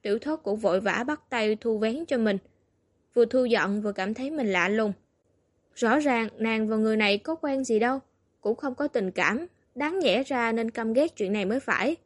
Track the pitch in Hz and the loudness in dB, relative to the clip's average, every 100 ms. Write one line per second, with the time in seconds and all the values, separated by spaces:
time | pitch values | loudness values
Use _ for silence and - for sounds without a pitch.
0 | 214 214 285 311 202 214 208 185 202 175 | -2 -2 -2 -4 -4 0 2 2 2 -2
1 | 254 302 _ 240 214 214 233 214 220 254 | -2 -6 _ -2 0 0 -2 0 0 -2
2 | 339 262 220 196 _ _ _ _ _ _ | -2 0 2 0 _ _ _ _ _ _
3 | _ 240 226 262 247 220 170 202 208 196 | _ 2 4 4 2 2 2 0 -2 -2
4 | 190 226 269 320 226 185 180 214 214 190 | -4 -4 -6 -2 0 2 2 2 0 -4
5 | _ _ _ _ _ _ _ - 226 277 | _ _ _ _ _ _ _ -2 2 2
6 | 294 233 214 - 220 220 214 220 220 220 | 2 0 -2 -4 -2 0 0 0 2 2
7 | 208 202 - 330 294 269 262 220 233 269 | 2 2 -2 -4 -2 -4 0 2 2 -2
8 | _ _ _ _ 208 240 285 247 294 240 | _ _ _ _ -4 -4 -6 -4 -4 -2
9 | 190 185 156 226 349 _ _ 247 294 381 | -4 0 0 0 -8 _ _ -6 -4 0
10 | 277 202 269 262 233 226 226 240 220 233 | 0 0 0 -2 -2 -2 -4 -4 -2 0
11 | 311 - 190 208 190 247 247 - 247 330 | 0 -2 -4 -2 -2 -4 -2 0 0 -4